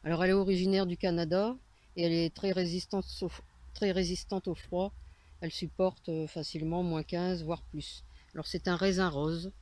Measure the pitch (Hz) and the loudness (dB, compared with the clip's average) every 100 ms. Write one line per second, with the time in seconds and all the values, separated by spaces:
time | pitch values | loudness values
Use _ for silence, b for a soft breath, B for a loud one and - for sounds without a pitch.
0 | 151 165 185 196 190 185 185 196 190 175 | 0 2 4 6 4 4 4 4 2 0
1 | 190 170 160 180 214 262 - b b - | 2 2 2 2 2 -2 -12 b b -2
2 | 170 165 165 - 196 185 175 175 - 196 | 2 4 2 0 0 0 0 -2 -2 -4
3 | - - 180 - - - - - 208 185 | -4 -6 -6 -6 -18 -20 -18 -2 2 2
4 | 175 185 - 190 185 165 - 175 196 - | 0 -2 -2 -4 -2 -6 -4 -2 -2 -4
5 | b b b - 165 - 165 - 185 - | b b b -10 -8 -6 -8 0 0 0
6 | - 160 156 165 147 156 160 175 180 160 | -6 -4 -4 -6 -6 -4 -2 0 0 -2
7 | 151 175 180 180 156 165 - 151 - - | -2 -2 0 -2 -4 -6 -6 -10 -10 -14
8 | - b b 160 - 180 - 175 196 185 | -18 b b -10 -6 -4 0 2 4 4
9 | 185 143 156 165 185 - | 2 2 0 -2 -6 -12